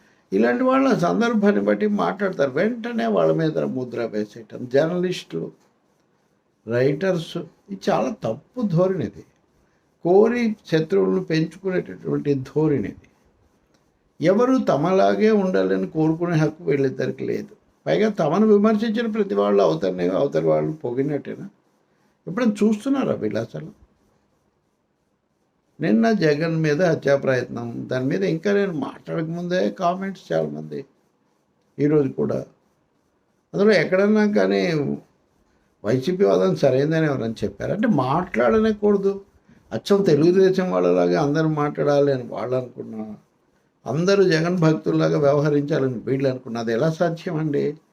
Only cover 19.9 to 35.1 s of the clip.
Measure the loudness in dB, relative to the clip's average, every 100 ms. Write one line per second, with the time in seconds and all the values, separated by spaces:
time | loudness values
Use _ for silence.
19.9 | -2 -2 0 0 0 2 0 0 -6 -6
20.9 | -4 -2 -4 -8 -12 -14 -18 _ _ _
21.9 | _ _ _ -10 -2 -2 2 0 0 -2
22.9 | -2 -2 -2 -4 -4 -6 -10 -14 -18 _
23.9 | _ _ _ _ _ _ _ _ _ _
24.9 | _ _ _ _ _ _ _ _ -6 0
25.9 | 2 2 2 2 0 0 0 0 2 2
26.9 | 0 2 2 2 -2 -2 -8 -10 -10 -6
27.9 | -4 -2 -2 -2 -2 0 0 0 -4 -8
28.9 | -12 -8 -6 -6 -6 -4 -2 -2 0 -2
29.9 | -2 -6 -10 -4 -4 -2 -6 -10 -12 -14
30.9 | _ _ _ _ _ _ _ _ -4 2
31.9 | 2 2 -2 -4 -4 -8 _ _ _ _
32.9 | _ _ _ _ _ _ 0 4 4 2
33.9 | 2 4 4 2 2 2 2 0 0 -2
34.9 | -6 -10